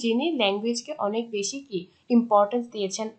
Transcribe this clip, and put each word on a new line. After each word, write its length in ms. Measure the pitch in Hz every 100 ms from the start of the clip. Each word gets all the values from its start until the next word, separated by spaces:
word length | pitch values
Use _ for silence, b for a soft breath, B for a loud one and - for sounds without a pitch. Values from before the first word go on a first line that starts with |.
যিনি 240 | 233 233 330 294
ল্যাঙ্গুয়েজকে 520 | 202 202 226 233 - 302 202
অনেক 180 | 220 233
বেশি 280 | 214 202 277 277
কি 120 | 190 170 b - 240
importance 480 | 233 208 202 247 233
দিয়েছেন 320 | 214 196 196 220